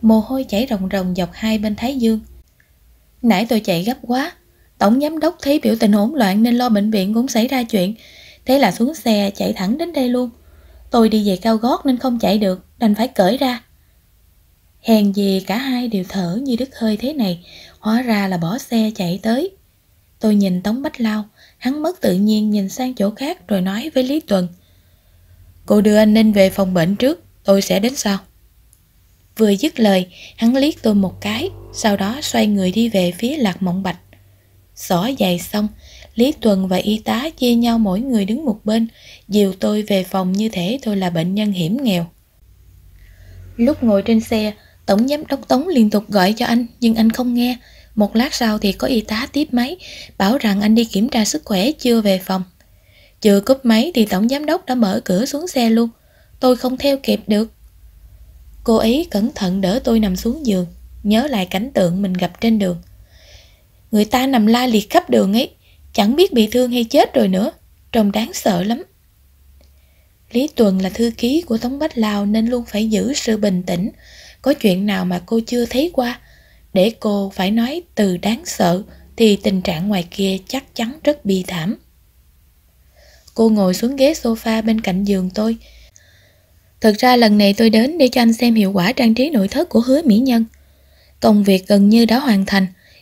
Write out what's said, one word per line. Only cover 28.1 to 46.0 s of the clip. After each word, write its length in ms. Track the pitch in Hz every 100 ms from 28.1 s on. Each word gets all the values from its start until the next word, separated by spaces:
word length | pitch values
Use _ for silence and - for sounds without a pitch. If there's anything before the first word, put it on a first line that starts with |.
| 196 - _ _ _ _ _ _ _ _ _ _ -
Vừa 120 | 214
dứt 300 | 196 311 285
lời, 260 | 214 190 185 - - -
hắn 200 | 233 269
liếc 260 | 285 320
tôi 120 | 220
một 260 | 202 190 -
cái, 300 | 202 220 370 - -
sau 220 | - 220 202
đó 220 | 196 262
xoay 240 | - 233 214
người 260 | 202 185
đi 160 | 196 233
về 240 | 202 175 175
phía 180 | 233 311
Lạc 260 | 214 175
Mộng 200 | 185 185
Bạch. 160 | 190 170 _ - _ _ _ _ _
Xỏ 360 | - - 175 220 269
giày 200 | 196 175
xong, 300 | 175 208 214 - - - -
Lý 180 | - 254
Tuần 360 | 311 226 190 185
và 80 | 185
y 220 | 202 214
tá 320 | 214 220 302
chia 240 | - 247
nhau 240 | 233 233 233
mỗi 220 | 208 185
người 240 | 269 226
đứng 200 | 196 240
một 200 | 302 208
bên, 240 | 214 226 226 - - - -
dìu 240 | 208 196
tôi 300 | 185 214 214
về 220 | 214 196
phòng 280 | 185 190 185
như 160 | 196 220
thể 300 | 202 175 269
tôi 140 | 226 196
là 140 | 185
bệnh 240 | 170 170
nhân 180 | 202 214
hiểm 240 | 185 165 247
nghèo. 240 | 262 175 170 _ _ _ _ _ - - - - - - - - - -
Lúc 260 | 233 302
ngồi 200 | 233 196
trên 180 | 196 220
xe, 320 | 220 226 214 208 _ _ -
tổng 220 | 202 254
giám 180 | 294 311
đốc 220 | 277 -
Tống 200 | 254 349
liên 220 | 285 214
tục 140 | 208